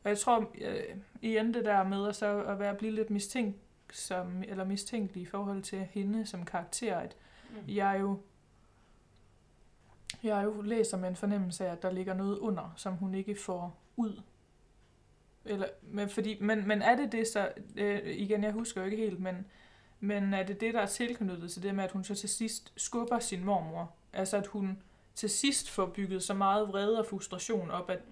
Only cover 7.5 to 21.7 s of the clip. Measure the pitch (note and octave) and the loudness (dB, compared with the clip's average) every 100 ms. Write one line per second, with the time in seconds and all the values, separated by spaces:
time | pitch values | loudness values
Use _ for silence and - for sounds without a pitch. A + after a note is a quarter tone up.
7.5 | A3 G#3 G3+ G3 G3 G3 G3 - - _ | -12 -4 2 4 4 2 0 -4 -20 _
8.5 | - - - - - _ - - - - | -20 -20 -20 -20 -20 _ -20 -20 -20 -20
9.5 | - - - - - - - A3+ G3+ G#3 | -20 -20 -20 -20 -16 -12 -6 0 2 0
10.5 | G#3 G#3 A3+ A3 F#3 F#3 F3+ G3+ G3+ F3+ | 0 0 2 2 0 -2 -2 0 2 0
11.5 | E3+ F#3 E3+ F#3 F#3 F#3+ F#3+ G3 G3+ A3+ | -2 -4 -2 -2 -2 -2 -2 0 0 0
12.5 | F3+ E3+ - G3 F3 F#3+ F#3+ G3 G3+ - | -2 -4 -8 -6 -2 -2 -2 -2 -4 -4
13.5 | F3+ F3 - - - A3 G3 - - _ | -4 -6 -10 -8 -2 -2 -2 -14 -20 _
14.5 | _ - _ - _ - _ _ _ A3 | _ -20 _ -20 _ -20 _ _ _ -6
15.5 | G3 F#3+ - - G3+ G3+ - G#3+ G#3 G3+ | -2 -2 -6 -8 -4 -2 -2 -2 0 2
16.5 | G#3+ G3+ G#3 A3 A#3+ B3+ A3+ A3+ G#3 F#3+ | 2 2 4 6 6 4 0 2 2 0
17.5 | - - - G3+ G3+ - - G3+ G#3 G#3+ | -4 -8 -2 0 0 -2 -2 2 2 2
18.5 | G#3+ A3+ F#3+ F#3+ G#3+ A3 F3 F#3 F3+ G3 | 0 -2 -2 -2 0 0 0 -4 -4 -8
19.5 | - - - - - G3+ G3+ G3 G3 F#3+ | -14 -20 -20 -20 -6 -2 2 2 2 0
20.5 | G3 A3+ A3+ G3+ - A#3+ A#3+ G3 F3 E3+ | 0 2 2 2 0 0 0 -2 -2 -6
21.5 | F3 G3 | -4 -2